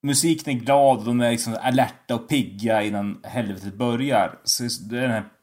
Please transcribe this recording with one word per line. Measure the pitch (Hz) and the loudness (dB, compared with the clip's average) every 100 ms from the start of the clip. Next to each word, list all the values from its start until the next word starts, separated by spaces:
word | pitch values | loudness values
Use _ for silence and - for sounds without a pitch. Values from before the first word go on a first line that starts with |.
musiken | 139 139 165 156 - 127 | 0 0 2 0 -2 -6
är | |
glad | 113 139 139 123 | 2 6 6 4
och | |
de | 107 120 | 2 2
är | 120 | 2
liksom | 117 117 113 | 0 -2 -4
alerta | 127 127 135 - _ | 0 2 0 -2 _
och | 120 - | -6 -2
pigga | 147 98 98 113 110 | -2 -2 -4 0 2
innan | 104 104 101 - | 2 -2 -4 -6
helvetet | - 123 107 98 98 | -8 -6 -4 -6 -10
börjar. | 98 123 120 139 120 87 - | -4 -2 0 2 2 2 -2
Så | - - | -4 -2
det | 120 117 92 120 | -2 -8 -8 -2
är | |
den | 127 | 0
här | 110 104 _ | -2 -4 _